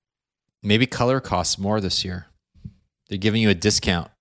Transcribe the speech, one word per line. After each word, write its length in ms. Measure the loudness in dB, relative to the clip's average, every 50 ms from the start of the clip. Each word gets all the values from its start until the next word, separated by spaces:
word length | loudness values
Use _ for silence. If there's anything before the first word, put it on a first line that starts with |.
| _ _ _ _ _ _ _ _ _ _ _ _
Maybe 240 | 0 2 2 2 2
color 340 | 0 0 0 2 2 2 0
costs 360 | -2 -2 -2 -2 -2 -2 -4 -2
more 220 | -2 -2 -2 -2
this 240 | -2 -2 -2 -4 -4
year. 220 | -6 -8 -10 -12 -16 _ _ _ _ _ -20 -20 -20 -20 _ _ _ _ _ _ -10
They're 80 | -6
giving 240 | -2 0 0 2 4
you 80 | 4 4
a 60 | 4
discount 560 | 4 2 2 2 2 0 0 0 -2 -2 -6 _ _